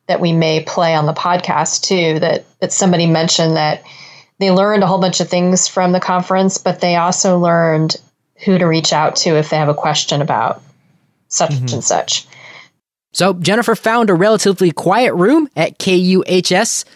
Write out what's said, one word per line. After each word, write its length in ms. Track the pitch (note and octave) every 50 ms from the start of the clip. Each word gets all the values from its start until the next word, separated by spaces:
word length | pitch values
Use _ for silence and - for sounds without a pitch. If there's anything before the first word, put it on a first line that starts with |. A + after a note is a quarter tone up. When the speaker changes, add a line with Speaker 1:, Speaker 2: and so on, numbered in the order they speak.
| _ -
Speaker 1:
that 140 | F3+ -
we 100 | F#3 E3+
may 320 | E3 E3 E3 D#3+ D#3 D#3+ D#3
play 320 | - - - F3 E3 E3
on 120 | D#3 D3+ D3+
the 60 | D3+
podcast 680 | D#3 - F3+ F3 F3+ F3+ - - D3 D#3+ D#3+ - -
too, 380 | - - G3 F#3 E3+ D#3+ D#3 D#3
that, 260 | F3 E3 D#3+ - - _ _ _
that 100 | - F#3
somebody 340 | - - G3 F#3 F3+ E3+ E3+
mentioned 520 | E3 D#3+ D#3+ E3 E3+ - - E3 D#3+ D#3+ D#3+
that 260 | D3+ D3+ D#3+ - - - - - - - - - - _ _ _
they 100 | G3+ F#3+
learned 320 | F#3 F#3 G3 G#3 G#3+ G#3 G3
a 40 | F3
whole 140 | F#3+ F#3+
bunch 180 | F#3 F#3 F3 -
of 80 | F3 E3
things 400 | - F3+ F3 F3+ F#3 F3+ - -
from 240 | - F#3+ F#3 F3+
the 80 | F3+ F#3
conference, 580 | - - F#3 F3+ F3+ - F#3 F#3+ F#3+ G3 F#3+ -
but 220 | - F#3 F3 -
they 160 | - F3+ F3
also 420 | F3 E3+ F3 F#3 - - G3 F3+ F3
learned 600 | F3 E3+ E3+ E3+ E3+ E3 D#3+ D#3 D#3 D#3+ - - - _ _ _ _ _ _ _ -
who 120 | G#3 F#3+ F3+
to 80 | F3+
reach 280 | E3+ D#3+ D#3+ D#3 - F3
out 240 | D3+ D#3 C#3+ - -
to 140 | - F3+
if 180 | D#3+ D3+ D3+ D3+
they 80 | - D#3
have 100 | D#3 D3
a 60 | D3
question 480 | - - D#3+ D3+ - - - E3 D3
about 400 | D3 D#3 C3 A2 A2+ - - - - _ _ _ _ _ _ _ _ _ _ _ _ _
such 240 | - - E3+ D#3+
Speaker 2:
Mm-hmm. 220 | D3 C3 B2+ B2 A#2+
Speaker 1:
and 100 | - -
such. 440 | - G2 E2 - - - - - - - - - - - - - _ _ _ _ _ _ _ _ _ _
Speaker 3:
So 200 | - E3+ G3 G3
Jennifer 420 | F3 E3+ E3+ G3 A#3 A3+ - A3+
found 340 | - - A3+ A3+ A#3+ A#3 G3+
a 40 | F#3
relatively 580 | E3 F#3+ G#3+ A3 G3+ - G3+ F#3+ - F#3 F3
quiet 420 | D3+ - - E3 F#3 A3+ B3+ A#3 A#2+
room 340 | F3+ F3 G#3 C#4+ E4 D#4 - -
at 240 | D3 E3 - - _
K 160 | - G3 F#3
U 280 | F3+ F#3 F3+ F#3 F#3 - -
H 240 | F#3 F#3 E3+ -
S, 320 | F3+ F#3 A3+ - - - - - _